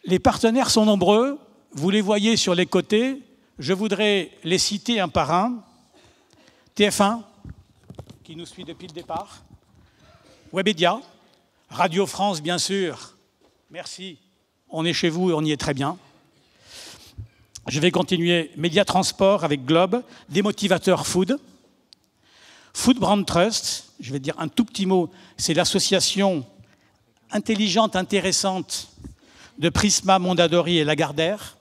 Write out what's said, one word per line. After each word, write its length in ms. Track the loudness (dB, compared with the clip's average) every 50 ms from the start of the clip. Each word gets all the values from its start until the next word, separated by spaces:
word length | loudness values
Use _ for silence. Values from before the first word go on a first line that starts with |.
| 0
Les 140 | 0 -2 2
partenaires 500 | 2 2 2 4 0 2 2 2 2 4
sont 160 | 4 4 4
nombreux, 520 | 4 4 4 4 4 4 4 4 0 -2 -8 -14 _ _ _ _ _ -8
vous 160 | -4 -2 0
les 100 | 2 2
voyez 380 | 2 2 0 2 2 2 2
sur 180 | 2 2 0 2
les 120 | 0 0
côtés. 540 | 2 0 0 0 _ 2 2 2 0 -4 -6 -12 _ _ _ _ _ _
Je 160 | -12 -4 -4 -2
voudrais 580 | -2 -2 -4 -2 0 0 2 2 0 -2 -6 -12 -14 -4
les 140 | -2 -2 0
citer 420 | 0 -2 -4 -4 -4 -2 -2 0
un 80 | -2 0
par 240 | 0 -2 0 2 0
un. 280 | 0 0 -2 -4 -8 -12 _ _ _ _ _ _ _ _ _ _ _ _ _ _ _ _ _ _ _ _ _ _
T 160 | 2 2 2
F 120 | 4 2
un, 200 | 2 2 2 -2 -8 -14 _ _ -20 -20 -20 -20 _ _ _ _ _ _ -20 -20 -20 -20 -20 _ _
qui 140 | -18 -16
nous 80 | -16 -16
suit 180 | -16 -16 -16 -16
depuis 240 | -16 -14 -16 -16
le 60 | -16 -16
départ. 500 | -16 -10 -8 -8 -8 -8 -10 -18 -20 -20 _ -20 _ _ _ _ _ _ _ _ _ _ -20 -20 _ _ _ -20 _ _ -8
Webedia, 480 | -6 -2 -2 -2 0 2 2 0 0 0 -8 -16 _ _ _ _ _ _ _ _ _ _ _ _
Radio 380 | -2 -2 -2 0 2 -2 -2
France, 340 | -2 -2 -2 -2 -2 -2 -4
bien 160 | -4 -4 -4
sûr. 580 | -4 -2 -2 -2 -2 -2 -4 -6 -10 -16 -20 _ _ _ _ _ _ _ _ _ _ _ _
Merci. 480 | -18 -16 -16 -16 -16 -14 -14 -16 -16 _ _ _ _ _ _ _ _ _ _ _
On 120 | -6 -2 -2
est 100 | 0 0
chez 160 | 0 0 0
vous 200 | 0 2 0 2
et 40 | 2
on 100 | 2 0
y 80 | 0
est 60 | -2
très 180 | -2 -2 -4 -2
bien. 200 | -2 -4 -4 -6 -8 _ _ _ _ _ _ _ _ _ _ _ _ _ -20 -20 -20 -20 -20 -20 -20 -20 -20 _ -18 -18 _ _ _ _ _ _ -14 _
Je 120 | -6 -4 0
vais 120 | 0 2
continuer. 580 | 2 2 0 0 -2 0 2 2 2 0 -2 -4 -8
Média 260 | -6 -4 0 2 2 2
Transport 600 | 2 2 0 0 0 0 2 4 4 4 2 0
avec 200 | -2 -2 -2 0
Globe, 380 | 2 4 4 4 2 0 -4 -4 -8 -20 -20 -18
Démotivateur 800 | -4 -2 0 0 0 -2 -2 0 0 0 2 2 2 2 2 0
Food, 320 | -2 0 0 0 0 -2 -4 -6 -18 _ _ _ _ _ _ _ _ -20 _ _ _ _ _ _ _ _ _ -20 -20 -20 -20 _ _ _
Food 240 | 0 2 2 4
Brand 260 | 4 4 2 2 2 0
Trust, 680 | 0 2 2 2 2 0 -4 -4 -6 -8 -8 -10 -18 _ -16
je 120 | -12 -8
vais 60 | -8
dire 160 | -6 -6 -6 -6 -6
un 80 | -8
tout 180 | -2 _ 0 -2
petit 220 | 0 -2 -4 0
mot, 240 | 2 2 2 2 -2 -8 -20 -20 -20 _
c'est 160 | -6 -4 0 2
l'association 880 | 2 2 2 0 0 0 2 2 2 2 0 0 0 0 0 0 -2 -6 -10 -18 -20 -20 _ _ _ _ _ _ _ _ _ _ _ _ _
intelligente, 680 | -6 -4 -2 -2 0 0 0 2 2 2 2 2 0
intéressante 960 | -4 -2 0 -2 0 0 0 -2 0 -2 -2 -2 -4 -6 -6 -8 -10 -10 -14 _ -20 -20 -20 -20 _ _ _ _ -20 -20 -20 _ -2
de 100 | -2 0
Prisma, 480 | 0 2 0 2 0 0 4 4 4
Mondadori 600 | 4 4 0 2 4 4 4 4 2 2 2 0 0
et 40 | 2
Lagardère. 760 | 0 0 0 -2 -2 -2 -2 -2 -2 -2 -6 -10 -18 -20 _